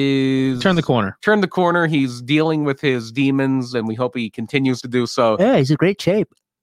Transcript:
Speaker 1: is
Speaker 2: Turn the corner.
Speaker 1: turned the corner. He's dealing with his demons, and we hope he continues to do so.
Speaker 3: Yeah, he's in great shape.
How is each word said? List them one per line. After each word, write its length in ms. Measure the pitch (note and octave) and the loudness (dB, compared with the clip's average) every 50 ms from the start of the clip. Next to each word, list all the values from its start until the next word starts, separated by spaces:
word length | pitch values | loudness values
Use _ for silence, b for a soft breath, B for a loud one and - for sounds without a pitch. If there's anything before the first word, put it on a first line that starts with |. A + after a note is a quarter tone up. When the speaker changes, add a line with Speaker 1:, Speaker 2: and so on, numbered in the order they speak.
| C#3 C#3 C#3 C3+ C3+ C3+ C3+ C3 C3 C3+ | 0 2 0 0 0 0 0 0 0 0
Speaker 1:
is 100 | C3 B2 | -2 0
Speaker 2:
Turn 140 | B2 G3 F#3 | 0 2 2
the 60 | E3+ - | 2 2
corner. 340 | - C3+ A#2 G#2 F#2+ F#2+ - | 2 0 0 0 -2 -6 -4
Speaker 1:
turned 220 | - - G#3+ G#3 G3 | 0 2 2 2 2
the 40 | F3+ | 0
corner. 380 | - F#3 F3+ F3 F3 F3 E3+ D#3+ | 0 0 2 2 2 2 0 2
He's 340 | D#3+ D3 C3+ C3 A#2+ A#2+ | 2 0 0 -2 -4 -8
dealing 420 | B2 A#2+ D3+ D3+ D#3 D#3+ D#3+ D#3 D3 | -4 0 0 2 2 2 0 0 -2
with 140 | D3 C3+ - | -2 -4 -2
his 300 | - C#3 C3 B2 A2+ A2+ | -2 -2 -2 -2 -4 -6
demons, 600 | A2+ B2+ C#3 C3+ C3+ C3+ C3+ C3+ C3+ C3 B2+ A#2+ B2 | -4 -2 0 0 2 0 0 0 0 -2 -2 -4 -4
and 140 | B2 A2 A2+ | -4 -4 -4
we 80 | A2 | -4
hope 200 | A2+ B2+ B2 - | -4 -4 -4 -4
he 140 | B2+ A#2 G#2+ | -6 -8 -8
continues 520 | - - A2+ - - C#3 C3+ C3 B2+ A#2+ | -8 -10 -10 -4 -2 0 0 0 -2 -2
to 60 | - B2+ | -6 -4
do 180 | A#2 B2+ A#2+ A2+ | -2 -2 -2 -2
so. 300 | - - A#2+ A2+ A2 - | 0 0 2 2 2 2
Speaker 3:
Yeah, 180 | F#3 B3 C4+ - | 2 2 4 2
he's 140 | C#3 C3 | 2 2
in 40 | D3+ D3 | 2 2
great 220 | D#3+ F#3 G3+ - | 2 0 0 -2
shape. 320 | - E3+ F#3 G#3+ F#3 - _ _ _ _ _ _ | -2 0 0 0 -2 -4 _ _ _ _ _ _